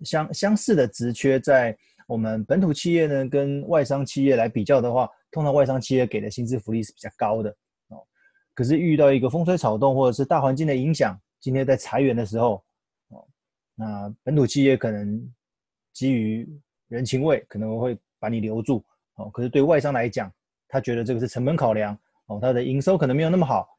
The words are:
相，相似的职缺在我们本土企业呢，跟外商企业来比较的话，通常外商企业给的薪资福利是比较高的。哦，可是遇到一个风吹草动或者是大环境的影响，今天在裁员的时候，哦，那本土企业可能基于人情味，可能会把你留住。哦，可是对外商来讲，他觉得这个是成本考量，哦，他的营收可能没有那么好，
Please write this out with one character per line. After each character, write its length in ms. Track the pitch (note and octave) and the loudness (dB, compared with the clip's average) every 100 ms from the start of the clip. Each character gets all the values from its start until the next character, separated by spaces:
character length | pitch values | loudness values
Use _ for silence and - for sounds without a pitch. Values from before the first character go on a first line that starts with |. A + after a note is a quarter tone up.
| D3 | -4
相， 260 | D#3 D#3 | -4 -4
相 240 | - G3+ G#3+ | -2 0 2
似 200 | - F#3 | 2 2
的 120 | B2 | 2
职 240 | - A#2+ | 0 -6
缺 280 | A#2 C#3 C3 | 0 2 2
在 360 | C3 C3+ A#2 G#2+ _ _ - | 4 4 4 -2 _ _ -8
我 80 | A2+ | -4
们 300 | A2 A2 G#2 | -2 -4 0
本 160 | E3 | 2
土 100 | F#3 | 2
企 220 | D3 F3 | 0 0
业 140 | E3+ D#3 | 2 2
呢， 200 | C#3 C3 | 0 0
跟 400 | C#3+ C#3 C#3+ C#3 | 0 0 -4 -2
外 160 | D#3+ | 0
商 220 | C3 C#3 C3 | 0 -2 -2
企 180 | - | 0
业 120 | C#3 B2 | 2 4
来 120 | A2+ | 2
比 160 | A2+ | -2
较 160 | G2+ C#3 | 2 2
的 120 | A#2+ | 2
话， 180 | B2 B2 - _ | 0 -2 -6 _
通 140 | D#3+ | -4
常 100 | D3 | 0
外 120 | C#3+ C3 | 2 2
商 140 | C3 | 0
企 160 | - C3 | 0 0
业 120 | B2 | 0
给 140 | G#2+ | -2
的 100 | G#2+ | -6
薪 140 | - A#2 | -8 -6
资 120 | B2 | -6
福 140 | A2 | -4
利 100 | A2+ | -6
是 120 | G#2+ | -6
比 60 | - | -10
较 100 | A2 - | -18 -4
高 260 | G#2+ A2+ | -2 -2
的。 120 | G#2 - _ _ _ | -4 -8 _ _ _
哦， 180 | - - _ _ _ _ | -20 -20 _ _ _ _
可 100 | - | -4
是 160 | A#2+ D#3 | 0 2
遇 160 | E3+ D3+ | 2 4
到 160 | C#3+ | 6
一 80 | C3+ | 4
个 100 | B2 | 2
风 140 | D#3 | 0
吹 140 | E3+ F3+ | 0 0
草 200 | A#2+ G#2+ | 0 2
动 160 | C#3 | 2
或 160 | C3+ B2+ | 4 2
者 40 | |
是 100 | A#2 | 2
大 160 | C3+ D#3+ | 0 2
环 160 | C3+ C3 | 2 0
境 100 | D#3+ | 0
的 80 | |
影 200 | C3 C#3+ | 0 0
响， 260 | D#3 A#2 F#2+ _ _ | 0 -2 -2 _ _
今 120 | C3+ | -4
天 120 | C3 C3 | 0 2
在 100 | C3 | 0
裁 240 | - A#2 | 0 0
员 140 | C#3 A#2 | 2 0
的 100 | G#2 | -2
时 140 | A2 | 0
候， 240 | A#2+ G2 - _ _ _ _ | 0 0 -8 _ _ _ _
哦， 180 | - - _ _ _ _ - | -20 -20 _ _ _ _ -12
那 360 | A2 G2+ G2+ G#2+ | -10 -8 -10 -10
本 120 | - D3+ | 0 2
土 100 | B2 | 2
企 160 | C#3+ | 4
业 120 | C3+ C3 | 4 4
可 140 | A#2 | 0
能 420 | G#2 G#2 G#2+ B2 - _ _ _ _ _ | -4 -4 -6 -8 -18 _ _ _ _ _
基 180 | - C3 | -4 -2
于 380 | B2 G#2+ A2 B2 D3 _ _ _ | 0 0 -4 -8 -16 _ _ _
人 180 | A#2 B2+ | -8 -4
情 180 | C3 | 0
味， 220 | D#3 C3+ - | 2 0 -2
可 120 | G2+ | -8
能 200 | A2 A2+ | -6 -4
会 160 | B2 A#2 _ _ | -4 -6 _ _
把 100 | A2 | -6
你 120 | A#2 | -4
留 200 | A2 A2 | -4 -4
住。 240 | A2 A#2 - _ _ - | -2 -4 -4 _ _ -18
哦， 120 | G#2 | -14
可 140 | - | -8
是 40 | A#2+ | -2
对 140 | C#3+ | 2
外 180 | C#3+ D#3 | 4 2
商 140 | D3 | 2
来 160 | C3 A#2+ | -2 -2
讲， 240 | B2 G2 - _ _ _ | -4 -8 -12 _ _ _
他 140 | C3+ | -4
觉 140 | B2 A#2 | -2 -4
得 80 | |
这 100 | A2+ | -2
个 60 | A#2+ | -2
是 80 | A#2+ | -4
成 180 | B2 B2+ | -2 -2
本 100 | D#3+ | 0
考 180 | B2 | 0
量， 220 | G#2+ G#2 G#2 _ _ - | 0 -2 -6 _ _ -12
哦， 140 | G#2 | -4
他 100 | B2 | -2
的 120 | A#2+ | 0
营 180 | C3 C3+ | -2 -2
收 160 | D#3 F#3+ | 0 0
可 80 | C3+ | 2
能 100 | C3+ | 0
没 60 | |
有 80 | D#3+ | 0
那 80 | F#3 | 0
么 80 | C#3+ | 2
好， 240 | G#2+ - | 0 -4